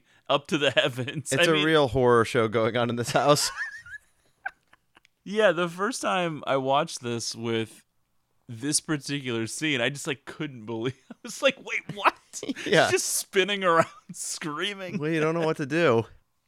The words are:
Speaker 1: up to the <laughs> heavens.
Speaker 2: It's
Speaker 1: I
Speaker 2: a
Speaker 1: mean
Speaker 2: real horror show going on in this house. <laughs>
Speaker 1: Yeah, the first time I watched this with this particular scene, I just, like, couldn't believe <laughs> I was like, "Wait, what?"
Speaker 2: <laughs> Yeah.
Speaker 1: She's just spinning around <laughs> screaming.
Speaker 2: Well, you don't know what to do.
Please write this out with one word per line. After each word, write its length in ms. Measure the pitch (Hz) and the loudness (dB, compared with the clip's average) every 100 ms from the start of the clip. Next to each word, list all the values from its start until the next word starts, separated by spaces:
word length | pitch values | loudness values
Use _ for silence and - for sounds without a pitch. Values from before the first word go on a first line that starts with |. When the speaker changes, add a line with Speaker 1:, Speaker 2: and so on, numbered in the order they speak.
| _ _ - | _ _ -2
Speaker 1:
up 180 | 143 - | -2 0
to 100 | 160 | 0
the 140 | 139 | 2
<laughs> 60 | 151 | 4
heavens. 560 | 143 127 127 156 - | 2 -2 -6 -6 -2
Speaker 2:
It's 120 | 135 170 | 2 4
Speaker 1:
I 60 | |
Speaker 2:
a 20 | |
Speaker 1:
mean 120 | 151 156 | 4 4
Speaker 2:
real 240 | 156 135 | 4 4
horror 340 | 135 123 120 | 4 4 6
show 240 | 110 123 113 | 4 0 0
going 300 | 113 113 120 | 2 0 0
on 120 | 120 | -2
in 60 | 120 | -2
this 160 | 117 | -2
house. 400 | 143 135 147 - - | 2 4 4 2 -4
<laughs> 60 | - - - - _ _ _ _ - _ _ _ _ _ _ _ | -10 -10 -16 -18 _ _ _ _ -16 _ _ _ _ _ _ _
Speaker 1:
Yeah, 280 | 180 214 208 | -6 4 4
the 180 | 165 175 | 4 -2
first 320 | 175 208 - | -2 -4 -2
time 420 | 254 185 170 151 - | -2 0 0 -4 0
I 100 | 135 | 0
watched 440 | 131 139 165 - | 2 2 0 -6
this 340 | 120 117 - 113 | -6 -4 -6 -6
with 480 | 117 113 110 - _ _ _ _ _ _ - | -2 -2 -2 -10 _ _ _ _ _ _ -18
this 300 | 113 139 147 | -8 -4 -4
particular 640 | - 151 139 143 127 113 110 | -2 -6 -4 -6 -4 -4 -4
scene, 320 | - 156 131 | -4 -2 0
I 100 | 123 | 0
just, 180 | 143 160 | -2 -8
like, 180 | 135 - | -8 -10
couldn't 400 | - 151 123 107 | -10 -10 -10 -8
believe 300 | 113 127 - | -4 -4 -6
<laughs> 80 | _ | _
I 40 | - | -18
was 180 | 240 - | -16 -2
like, 160 | 277 - | -2 -2
"Wait, 320 | 214 226 - 202 | -10 -10 -10 0
what?" 200 | 233 - _ - | 0 -2 _ -14
Speaker 2:
<laughs> 240 | - - - | -10 -8 2
Yeah. 200 | 160 127 | 4 4
Speaker 1:
She's 60 | |
just 240 | 359 - - | 2 -2 -4
spinning 460 | - 190 190 196 | -2 0 0 0
around 220 | 185 165 165 - | 4 4 2 -2
<laughs> 140 | - | -18
screaming. 840 | - - - 160 147 202 196 185 180 | -12 -10 -8 -8 -6 -6 -8 -8 -4
Speaker 2:
Well, 140 | 151 | -2
you 80 | 165 | 0
don't 160 | 156 165 | 2 2
know 100 | 160 | 0
what 120 | 160 | -2
to 80 | 135 | -2
do. 400 | 160 160 113 - - _ _ | 2 4 4 0 -12 _ _